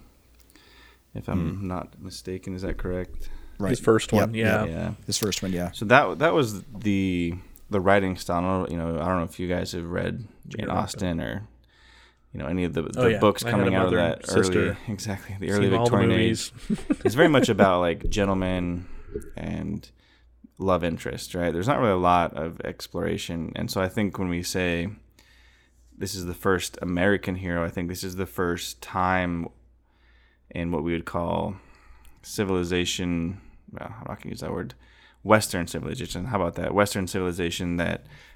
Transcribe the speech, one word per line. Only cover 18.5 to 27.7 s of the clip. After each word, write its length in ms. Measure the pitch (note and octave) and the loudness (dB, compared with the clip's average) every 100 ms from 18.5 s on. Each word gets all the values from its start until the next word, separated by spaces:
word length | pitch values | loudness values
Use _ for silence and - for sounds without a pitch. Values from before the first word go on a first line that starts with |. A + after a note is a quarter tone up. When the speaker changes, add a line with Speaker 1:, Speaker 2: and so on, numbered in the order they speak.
| F#2 F2+ F2 F2+ - - - - D#2 | 0 -2 -4 -6 -12 -10 -10 -10 -10
Speaker 1:
and 540 | E2 E2 D#2+ E2 - _ _ _ _ _ - - | -6 -6 -4 -6 -10 _ _ _ _ _ -20 -4
love 240 | F#2+ F2+ | 0 2
interest, 500 | E2+ D2+ - - - | 0 -4 -6 -8 -6
right? 180 | F2 F2 | -2 0
There's 160 | E2 G#2+ | 0 0
not 120 | C#3 | 2
really 120 | A#2+ | 2
a 60 | F#2 | 4
lot 380 | F2+ F2 E2+ - | 6 6 4 -2
of 260 | E2 - | -8 -6
exploration. 920 | - - - - - F2 - E2+ D#2+ - | -8 -10 -10 -4 -2 -2 -4 -6 -6 -6
And 160 | - | -4
so 100 | G2+ | -2
I 60 | F#2 | -2
think 300 | A2+ G#2 - | 0 -2 -2
when 100 | F#2 | -2
we 140 | F2 | -2
say 460 | F2 F#2+ F2+ E2+ F2+ G#2+ - _ _ _ - _ _ _ _ - | -2 0 0 0 -2 -8 -18 _ _ _ -20 _ _ _ _ -8
this 180 | G#2 F#2+ | -8 -6
is 100 | F2 | -8
the 80 | |
first 440 | F2 - F2+ - - | -2 2 2 0 -6
American 540 | F2 F2 F#2+ G2 - F#2 | -2 2 4 2 0 -4
hero, 300 | F#2+ E2+ | -2 -2
I 40 | |
think 200 | E2+ | -2